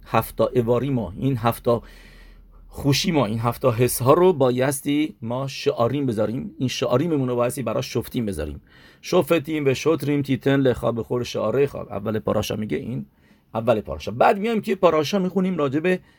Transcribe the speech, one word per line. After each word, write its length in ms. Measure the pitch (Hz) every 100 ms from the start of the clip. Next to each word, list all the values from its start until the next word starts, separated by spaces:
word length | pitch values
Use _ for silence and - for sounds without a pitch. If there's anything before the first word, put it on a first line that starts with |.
| -
هفتا 400 | 113 - - 113
اواری 440 | 127 113 120 139
ما، 220 | 127 90 107
این 200 | 135 123
هفتا 460 | 117 - 123 117 - - - - - - - - -
خوشی 360 | - 139 139 190
ما، 160 | 156 104
این 120 | 113
هفتا 340 | 117 - 131
حس 300 | 113 123 -
ها 100 | 120
رو 200 | 165 180
بایستی 840 | 147 127 123 135 139 151 147 151 -
ما 240 | 113 127 139
شعاریم 600 | - 143 - 117 143 135
بذاریم، 440 | 107 107 131 - -
این 100 | 127
شعاریممون 600 | - 127 127 170 147 127
رو 80 | 120
بایستی 260 | 120 139
براش 300 | 113 110 131
شفتیم 340 | 120 - 127 107
بذاریم. 340 | 80 73 71 - - - _
«شفتیم 600 | - 180 151 170 143 156 139
و 80 |
شتریم 480 | 127 156 160 139 143
تیتن 380 | 139 127 139 139
لخا 320 | 131 113 123
به 100 | 117
خور 220 | 107 123
شعاره 420 | 120 107 104 123 143
خواب.» 220 | - 92
اول 260 | 101 104 107
پاراشا 380 | 107 104 104 104
میگه 200 | 107 147
این، 300 | - 131 - _ _ _ _
اول 260 | 113 117 110
پاراشا. 300 | - 78 -
بعد 280 | 107 247 202
میایم 220 | 220 226
توی 140 | -
پاراشا 440 | 190 175 156 143 196
میخونیم 380 | 185 185 185 175
راجع 240 | 143 147
به 200 | 175 185 -